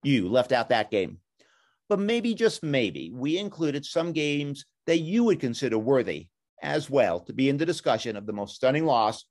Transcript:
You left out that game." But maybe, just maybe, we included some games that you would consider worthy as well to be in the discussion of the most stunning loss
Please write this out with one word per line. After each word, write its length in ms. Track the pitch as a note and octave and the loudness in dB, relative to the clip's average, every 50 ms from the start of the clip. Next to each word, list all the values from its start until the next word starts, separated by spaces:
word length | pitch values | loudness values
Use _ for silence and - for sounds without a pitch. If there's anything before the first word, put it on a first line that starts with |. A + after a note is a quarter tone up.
| - | 2
You 240 | C#3 C#3 A#2+ F#2 F2 | 2 2 2 2 2
left 240 | A2 B2+ B2 - | 2 2 2 4
out 180 | C3 A#2+ A#2 - | 2 0 2 2
that 220 | B2 A2+ A2 - | 0 0 0 0
game." 280 | - G#2 F#2 - - - _ _ _ _ _ _ _ _ _ _ _ _ _ _ | 0 -2 -2 -2 -6 -16 _ _ _ _ _ _ _ _ _ _ _ _ _ _
But 120 | G#3 F#3+ | -2 0
maybe, 340 | G3+ G#3 A#3 A#3+ G#3+ A#3+ A3+ | 0 0 0 0 0 -2 0
just 280 | A3+ A3+ G#3+ F3+ - | 2 2 0 0 0
maybe, 500 | - D#3 C#3+ C3+ A#2+ G2 D2+ C#2+ C#2+ E2 G#2+ | -4 0 2 2 2 0 -2 -6 -10 -10 -8
we 240 | B2+ B2+ D3 D#3+ F#3 | -4 -2 -2 -2 -2
included 480 | G#3 G3+ - - E3 D3+ C3+ C#3+ D3 | -2 -6 -4 -2 -2 -2 -2 -4 -6
some 260 | - - E3 E3 F3 | -4 -2 -2 -2 -2
games 540 | E3 D#3 D3+ D3 C#3+ D3 C#3+ C#3+ C#3 - - _ _ _ _ | -2 -2 -2 -2 -2 -2 -4 -6 -8 -12 -14 _ _ _ _
that 140 | - E3 E3+ | 0 0 0
you 240 | E3 D#3 F#3+ A#3 A#3+ | 0 0 2 2 4
would 160 | A#3 F#3+ C#3+ | 4 2 2
consider 380 | - B2+ A#2 - C#3 B2+ A2 A2 | 0 -4 -4 -2 -2 0 0 0
worthy 500 | A2 A#2+ C#3 C3 A2+ F#2 D#2+ D2 F2+ _ _ _ _ _ _ - | 2 2 2 2 2 0 -4 -8 -10 _ _ _ _ _ _ -10
as 280 | - D2 - - C#3+ - | -6 -4 -4 -4 -4 0
well 300 | C3 C#3 A#2+ F#2+ E2 F2+ | 2 4 4 4 2 -2
to 120 | - - G#2+ | -4 -8 -4
be 140 | A2+ C3 C#3 | 0 0 2
in 100 | C#3 C#3+ | 2 0
the 80 | D#3+ | 0
discussion 520 | E3 E3+ - - D3+ A#2+ A2 - A#2+ G#2+ G2+ | -2 -2 -2 0 0 0 0 -2 -6 -8 -8
of 80 | G2+ | -8
the 80 | G#2 G#2 | -8 -6
most 220 | G#2 G2+ G2 - | -6 -8 -8 -8
stunning 300 | - - B2+ C3+ D3+ D#3+ | 0 0 2 2 2 2
loss 400 | D#3+ C3+ A#2 A2 G#2+ A2+ - - _ | 2 2 4 2 2 0 -4 -12 _